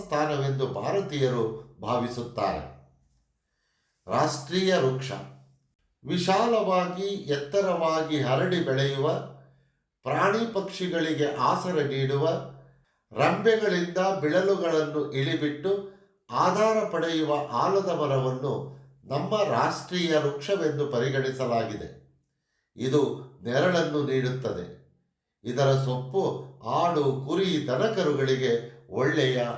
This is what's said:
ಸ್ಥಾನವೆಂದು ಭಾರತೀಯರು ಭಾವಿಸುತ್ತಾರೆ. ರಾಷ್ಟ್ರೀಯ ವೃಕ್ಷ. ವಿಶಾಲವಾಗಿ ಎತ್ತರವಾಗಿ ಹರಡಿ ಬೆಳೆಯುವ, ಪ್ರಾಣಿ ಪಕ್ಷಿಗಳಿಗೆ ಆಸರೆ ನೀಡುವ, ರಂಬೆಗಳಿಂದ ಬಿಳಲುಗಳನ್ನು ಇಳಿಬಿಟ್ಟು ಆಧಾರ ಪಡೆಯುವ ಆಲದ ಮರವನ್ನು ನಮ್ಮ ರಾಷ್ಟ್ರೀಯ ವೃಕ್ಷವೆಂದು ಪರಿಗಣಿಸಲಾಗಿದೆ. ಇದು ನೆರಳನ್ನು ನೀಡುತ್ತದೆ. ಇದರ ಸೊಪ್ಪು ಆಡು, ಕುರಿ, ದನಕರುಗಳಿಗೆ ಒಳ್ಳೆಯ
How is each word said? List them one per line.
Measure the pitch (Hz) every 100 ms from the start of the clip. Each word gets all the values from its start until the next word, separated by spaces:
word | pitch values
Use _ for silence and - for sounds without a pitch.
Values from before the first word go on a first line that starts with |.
ಸ್ಥಾನವೆಂದು | - 147 151 139 135 131 131
ಭಾರತೀಯರು | 101 131 196 139 147 127 120 110 - - -
ಭಾವಿಸುತ್ತಾರೆ. | 107 120 117 120 113 107 98 87 - - - _ _ _ _ _ _ _ _ _ _ _ 90
ರಾಷ್ಟ್ರೀಯ | 120 151 - - 180 185 180
ವೃಕ್ಷ. | 131 131 - 98 - - _ _ _ _ _ _ 131
ವಿಶಾಲವಾಗಿ | 175 185 196 233 220 185 185 180 180 202
ಎತ್ತರವಾಗಿ | 196 135 143 143 202 190 170 160 160 151 147
ಹರಡಿ | 123 135 180 175
ಬೆಳೆಯುವ, | 139 131 139 135 156 180 - - - _ _ _ _ _
ಪ್ರಾಣಿ | 131 156 196 220 226
ಪಕ್ಷಿಗಳಿಗೆ | 196 - - 180 165 156 147 147 127
ಆಸರೆ | 135 180 180 156
ನೀಡುವ, | 131 135 135 139 160 - - - - _ _ _ _
ರಂಬೆಗಳಿಂದ | 107 160 202 220 220 202 175 175 185 190 190
ಬಿಳಲುಗಳನ್ನು | 151 180 196 180 170 156 147 151 135
ಇಳಿಬಿಟ್ಟು | 135 147 160 147 - 190 202 - - _ _ -
ಆಧಾರ | 123 180 202 220 220 190
ಪಡೆಯುವ | 165 165 160 147 147 -
ಆಲದ | 120 175 196 180
ಮರವನ್ನು | 156 143 135 127 127 143 - - - - _ -
ನಮ್ಮ | 143 - 208
ರಾಷ್ಟ್ರೀಯ | 202 120 156 - - 180 170 151
ವೃಕ್ಷವೆಂದು | 143 - - 190 156 139 143
ಪರಿಗಣಿಸಲಾಗಿದೆ. | 120 131 135 131 131 123 117 107 107 - - - _ _ _ _ _ _ -
ಇದು | 127 143 131 - - -
ನೆರಳನ್ನು | 104 135 180 170 147 147
ನೀಡುತ್ತದೆ. | 135 131 127 131 110 90 - - - _ _ _ _ _
ಇದರ | 120 120 135
ಸೊಪ್ಪು | 135 127 120 - 190 156 - - -
ಆಡು, | 110 147 175 156
ಕುರಿ, | 139 131 147 175 185 151 156
ದನಕರುಗಳಿಗೆ | - 220 190 151 135 131 127 127 117 - - -
ಒಳ್ಳೆಯ | 101 139 156 131 123 117